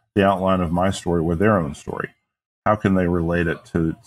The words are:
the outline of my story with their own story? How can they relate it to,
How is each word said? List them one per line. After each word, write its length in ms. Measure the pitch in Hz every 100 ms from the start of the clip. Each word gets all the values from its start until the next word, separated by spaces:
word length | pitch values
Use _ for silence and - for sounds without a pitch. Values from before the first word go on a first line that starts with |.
| _
the 100 | -
outline 360 | 98 95 95 92
of 100 | 87
my 180 | 90 95
story 320 | 95 - 85
with 160 | 80 85
their 200 | 104 104
own 160 | 78
story? 360 | - - - - _ _ _ _ _
How 120 | - 107
can 180 | 104
they 140 | 95 90
relate 380 | 87 85 87 85
it 180 | 78 -
to, 300 | 85 80 80